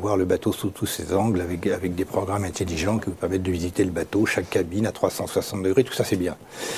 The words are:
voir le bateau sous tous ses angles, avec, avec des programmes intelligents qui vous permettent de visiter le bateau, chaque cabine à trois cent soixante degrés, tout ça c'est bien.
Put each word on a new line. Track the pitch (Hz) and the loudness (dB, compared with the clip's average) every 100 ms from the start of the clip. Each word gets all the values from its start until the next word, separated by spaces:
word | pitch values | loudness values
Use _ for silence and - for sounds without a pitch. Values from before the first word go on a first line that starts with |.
voir | 101 98 | 0 2
le | 92 | 4
bateau | 90 110 | 2 0
sous | - 101 | -2 -4
tous | - 117 | -4 -4
ses | - 80 | -4 0
angles, | 92 113 92 | 2 4 2
avec, | 87 87 98 | 0 -2 0
avec | 87 92 | 0 -2
des | 87 92 | -2 -2
programmes | - 98 101 98 | -2 -2 -2 -2
intelligents | - 90 82 90 110 | -2 -4 0 0 0
qui | - | -2
vous | 87 | -4
permettent | 87 95 | -2 0
de | 92 | 0
visiter | 87 90 90 | 0 0 2
le | 95 | 0
bateau, | 82 82 101 107 | 0 -2 2 2
chaque | - 90 | 2 0
cabine | 104 87 95 107 | 0 0 0 0
à | |
trois | - 95 | 2 0
cent | - 92 | 0 -2
soixante | - - 101 | -2 -2 0
degrés, | 95 95 | 4 4
tout | 123 | 4
ça | - | 0
c'est | 127 98 | 0 0
bien. | 87 - - - - | 0 -4 -12 -10 -8